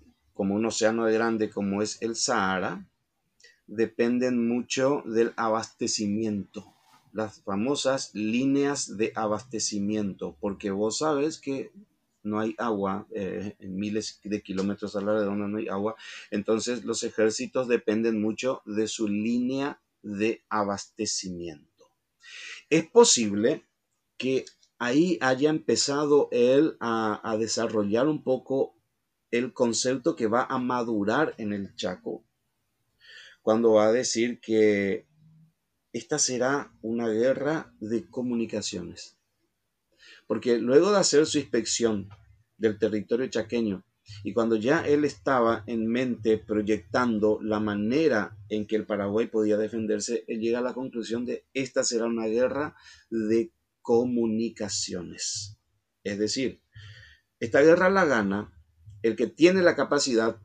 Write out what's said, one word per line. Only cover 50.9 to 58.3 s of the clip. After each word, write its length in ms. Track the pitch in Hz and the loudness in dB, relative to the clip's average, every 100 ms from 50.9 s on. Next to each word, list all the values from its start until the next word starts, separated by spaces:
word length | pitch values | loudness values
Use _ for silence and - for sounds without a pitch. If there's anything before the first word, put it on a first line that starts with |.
| 120 104 120 123 | -8 -6 -6 -6
de: 200 | 120 - | -10 -8
"Esta 300 | 135 131 135 | -6 -2 -2
será 240 | 123 117 117 | 0 0 0
una 200 | 113 113 | -2 0
guerra 500 | 117 127 139 151 - - - _ | 0 0 0 -6 -8 -20 -20 _
de 400 | 113 107 113 113 _ _ _ | -4 0 0 0 _ _ _
comunicaciones". 1800 | - 117 123 120 113 110 113 - 104 - - 92 82 - - 101 101 107 _ _ _ _ | 2 2 2 0 0 0 -2 -6 -6 -6 -6 -8 -10 -8 -8 -8 -10 -16 _ _ _ _
Es 160 | 101 101 | -8 -4
decir, 420 | 107 135 120 - _ - - - - - _ _ | -2 -2 -4 -6 _ -20 -20 -20 -20 -20 _ _
esta 200 | 120 143 | 0 6
guerra 280 | 156 175 185 | 8 8 6
la 140 | 196 | 4
gana 520 | 165 117 101 | 4 4 2